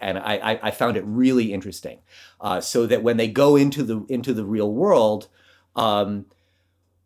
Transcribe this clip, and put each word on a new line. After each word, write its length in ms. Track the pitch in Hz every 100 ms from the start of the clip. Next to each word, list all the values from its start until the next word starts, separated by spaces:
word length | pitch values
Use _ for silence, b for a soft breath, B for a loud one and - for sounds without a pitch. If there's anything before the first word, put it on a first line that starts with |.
And 180 | 98 95
I, 180 | 104 101
I, 240 | 107 110
I 60 | 107
found 260 | - 120 104
it 80 |
really 480 | 101 113 127 127 110
interesting. 460 | 98 98 87 - 62 _ B B B
Uh, 200 | 98 92
so 260 | - 123 113
that 160 | 104
when 140 | 113 117
they 120 | 117
go 280 | 107 143 143
into 260 | 143 143
the, 220 | 117 110 101
into 240 | 127 127
the 120 | 110
real 260 | 101 107 104
world, 580 | 110 202 156 110 107 - b b b b
um, 520 | - 113 104 101 101 98 _ _ _ _ _ _ _